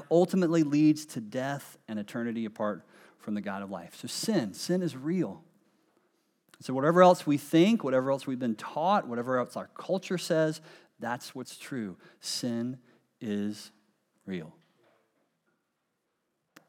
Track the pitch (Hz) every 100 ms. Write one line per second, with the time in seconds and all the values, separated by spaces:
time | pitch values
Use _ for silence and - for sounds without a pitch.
0 | - 165 180 190 170 170 147 147 156 151
1 | - 131 107 127 135 139 - - - 107
2 | 101 120 117 113 110 107 104 90 - -
3 | - _ - 104 101 98 98 92 87 -
4 | 120 - - 202 107 90 - 180 175 127
5 | 143 185 120 87 - _ _ _ _ _
6 | _ _ _ _ _ - - 131 147 175
7 | 180 180 - - - 165 196 233 135 131
8 | 131 135 139 127 123 110 - 151 170 202
9 | 120 117 123 127 120 110 90 - - 185
10 | - 180 - 160 156 156 - - _ _
11 | 117 120 - 131 123 - - 135 104 87
12 | - _ - - 123 117 120 127 _ _
13 | _ _ 117 101 104 107 - _ _ _
14 | _ _ 98 90 78 - _ _ _ _
15 | _ _ _ _ _ _ _ _ _ _
16 | _ _ _ _ _ -